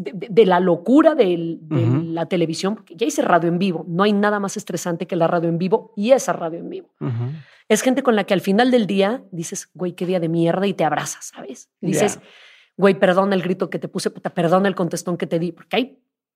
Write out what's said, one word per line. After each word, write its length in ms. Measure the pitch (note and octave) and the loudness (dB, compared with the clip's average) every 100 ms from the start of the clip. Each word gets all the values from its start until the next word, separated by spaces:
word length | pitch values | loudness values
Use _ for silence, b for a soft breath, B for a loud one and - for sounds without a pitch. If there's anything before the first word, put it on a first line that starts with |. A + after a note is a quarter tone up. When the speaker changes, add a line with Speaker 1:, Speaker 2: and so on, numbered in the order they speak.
Speaker 1:
de, 80 | F3+ | -12
de, 140 | G3+ - | -12 0
de 160 | G3 F#3+ | 4 6
la 140 | F3+ | 6
locura 560 | F#3 E3+ A3+ C#4 D#4 D4+ | 2 0 4 6 6 4
del, 420 | F#3 E3+ E3 D#3+ | 2 2 -4 -8
de 200 | D#3 D3+ | -4 0
Speaker 2:
Ujú. 140 | A#2 C3+ E3 | 2 0 -2
Speaker 1:
la 140 | E3 D#3+ | -6 -2
televisión, 480 | F3+ D#3+ D#3+ F#3+ A3 | -2 -2 -2 -4 -6
porque 200 | - E3+ | -10 -6
ya 120 | A#3+ | -4
hice 160 | D#4 | 0
radio 260 | A#3 F3 E3+ | 2 2 2
en 80 | F3 | 0
vivo. 280 | G3 E3 E3 | 0 -2 -4
No 160 | E3+ | 0
hay 100 | G#3 | 2
nada 260 | G3+ G#3 G#3 | 2 2 0
más 160 | G3 G#3 | -4 -8
estresante 520 | - F3 F#3+ E3+ F#3 | -8 -8 -6 -6 -4
que 80 | F3+ | 0
la 100 | E3 | 2
radio 240 | F3 E3+ | 2 0
en 80 | E3 | 0
vivo 360 | F#3 A3 - - | 0 -2 -2 -4
y 140 | G#3+ | 2
esa 200 | C4 - | 2 2
radio 280 | E3+ E3+ E3+ | -4 -6 -8
en 100 | F3 | -12
vivo. 240 | - - - | -14 -16 -10
Speaker 2:
Ujú. 320 | D3 A#2 B2 D#3 B B B | -6 -4 -6 -8 B B B
Speaker 1:
Es 140 | G#3+ | 0
gente 220 | B3+ B3+ | 2 0
con 120 | C4 G#3+ | 2 0
la 100 | G3 | 0
que 100 | F#3+ | -2
al 60 | |
final 280 | G3 G3 B3+ | 0 2 4
del 160 | B3 F#3+ | 2 2
día 380 | G3 G3 C4 - | 0 0 -2 -8
dices, 400 | E3 D#3+ G3 - | -10 -10 -10 -14
"Güey, 200 | D3 F3+ | -8 -8
qué 120 | F3 F3+ | -6 -4
día 140 | F#3 | -2
de 100 | E3 | 0
mierda", 380 | E3+ E3 E3+ G3 | 0 2 0 -2
y 80 | F#3 | 0
te 80 | |
abrazas, 480 | D#3 C#3+ C#3+ - - - | -2 -2 -6 -10 -16 -18
¿sabes? 360 | - B3 _ - | -18 -18 _ -8
Y 60 | - | -2
dices, 300 | D3+ G#3 - | 0 0 -2
Speaker 2:
Ya. 40 | b b b b b - | b b b b b 2
Speaker 1:
"Güey, 220 | G3 F#3+ | 2 4
perdón 340 | F#3+ F3+ G3 | 4 4 2
el 80 | F#3+ | 0
grito 300 | F3 F#3 F#3 | -2 -4 -4
que 80 | E3 | -6
te 80 | D#3 | -8
puse, 240 | F#3 - | -6 -6
puta, 180 | - F3 | -6 -8
perdón 380 | - E3 F#3+ G3 | -2 2 4 2
el 80 | F#3 | 0
contestón 420 | E3+ E3 - F3 | -4 -4 -4 -4
que 80 | F3+ | -2
te 140 | E3+ | -2
di", 120 | F3 | -4
porque 240 | - - G#3 | -8 -4 -4
hay 240 | C4 _ _ _ _ | -4 _ _ _ _